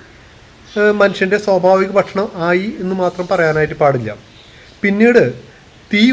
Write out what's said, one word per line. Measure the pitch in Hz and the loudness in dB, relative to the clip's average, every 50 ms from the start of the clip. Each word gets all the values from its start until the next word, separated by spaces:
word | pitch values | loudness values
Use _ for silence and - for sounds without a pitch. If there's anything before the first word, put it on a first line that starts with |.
| - - - - - - - - - - - - - - - 208 | -16 -20 -20 -20 -20 -20 -20 -20 -20 -20 -20 -20 -20 -8 -4 0
ഏ, | 208 208 208 208 202 | 0 2 2 4 2
മനുഷ്യൻ്റെ | 202 185 - 196 185 190 202 - | 2 2 -2 -2 -2 -2 -2 0
സ്വാഭാവിക | 202 190 180 170 185 190 190 196 196 196 202 | -2 0 2 2 2 2 2 2 0 0 -2
ഭക്ഷണം | - - - 190 202 214 - 180 165 175 | -2 -2 -4 -6 -6 -6 -6 -4 -2 -2
ആയി | 180 185 190 220 - - 185 | 0 -2 -2 -4 -8 -8 -6
എന്ന് | 185 190 190 180 | -6 -4 -2 -2
മാത്രം | 175 175 - 180 175 196 | -4 -4 -6 -4 -2 0
പറയാനായിട്ട് | 180 165 160 156 156 151 151 160 151 156 | 0 0 0 0 0 -2 -2 -2 0 0
പാടില്ല. | 143 135 127 110 107 104 107 - - - - - - - - - - - - - | 0 2 0 -4 -8 -10 -14 -18 -20 -20 -20 -20 -20 -20 -20 -20 -20 -10 -6 -4
പിന്നീട് | 202 196 208 220 240 240 233 147 123 - - - - - - - - - - - - - | -2 2 4 4 4 4 4 2 2 -2 -8 -14 -20 -20 -20 -20 -20 -20 -20 -8 -4 0
തീ | 208 220 254 | 2 2 2